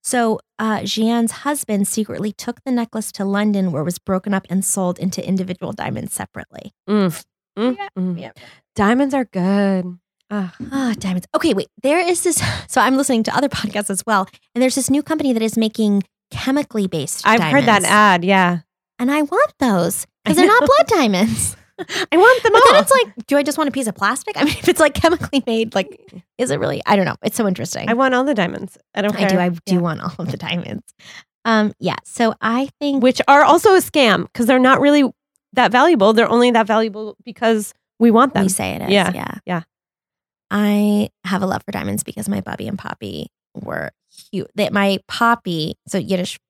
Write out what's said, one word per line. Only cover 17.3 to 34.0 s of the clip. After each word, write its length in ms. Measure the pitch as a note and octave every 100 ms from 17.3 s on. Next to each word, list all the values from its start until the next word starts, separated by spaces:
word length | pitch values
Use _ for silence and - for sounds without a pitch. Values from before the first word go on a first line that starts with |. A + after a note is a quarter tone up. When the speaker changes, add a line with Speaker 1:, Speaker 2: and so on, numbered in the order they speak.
| A3+
Speaker 2:
heard 260 | D#3+ C#4
that 180 | A#3+ G#3
Speaker 1:
diamonds. 40 | F3
Speaker 2:
ad. 360 | G#3 G#3+ F3+
Yeah. 340 | F3+ F#3+ F3+ F3 _ _ _ -
Speaker 1:
And 140 | B3
I 100 | D4
want 320 | D4 G4 D5 _
those 480 | B3+ G3 E3+ - - _
Speaker 2:
I 40 | G#3+
Speaker 1:
'cause 80 | D4+
they're 100 | F#4
not 140 | A#4
Speaker 2:
know. 60 | -
Speaker 1:
blood 200 | C#5+ D5+
diamonds. 680 | G4+ A#3 F#3 A3+ A3+ - - _ -
Speaker 2:
<laughs> 340 | F4 E4+ F#4
I 60 | D#4+
want 240 | A4+ B4+
them 100 | A4+
Speaker 1:
But 80 | A4
Speaker 2:
all. 80 | A#4+
Speaker 1:
then 80 | C#5+
it's 100 | D5
like, 360 | C5+ G4+ - -
do 100 | C#4+
I 60 |
just 160 | C#4+ D4
want 80 | D4
a 40 |
piece 140 | C4+
of 80 | A3+
plastic? 420 | - G3 B3+ - -
<laughs> 40 |
I 20 |
mean, 100 | D4 -
if 100 | -
it's, 120 | -
like, 160 | D4+
chemically 480 | D4 E4 E4 - C#4
made, 300 | - A3+ A3+
like, 240 | G3 F#3+ - F#3+ F3+ _ -
is 100 | B3
it 100 | -
really? 220 | - - -
I 80 |
don't 100 | G3+
know. 100 | E3+ -
It's 140 | -
so 120 | A3+ G#3
interesting. 400 | F#3 F3 - -
Speaker 2:
I 40 |
want 220 | A#3 C4+
all 80 | B3
the 100 | C4+
diamonds. 420 | C4+ F3 - F#3+ _ _
I 60 | -
don't 120 | G#3
Speaker 1:
I 100 | G#3
do. 20 | G3
Speaker 2:
care. 40 | F#3+
Speaker 1:
I 80 | F3+
do 100 | E3+ -
Speaker 2:
Yeah. 20 | F3+
Speaker 1:
want 220 | E3+ D#3
all 140 | - -
of 140 | E3+
the 60 | -
diamonds. 460 | - F3 - - _ _ - - _ _
Um, 280 | A#3 A3 G#3+ -
yeah. 180 | F3+ -
So 280 | - - A#3 -
I 280 | A3+ A#3 C4+ _
think 240 | C#4+ C#4
Speaker 2:
Which 180 | B3 B3 -
are 160 | C#4+
also 320 | C#4+ D#4+ A4
a 40 | F#4
scam 440 | - D#4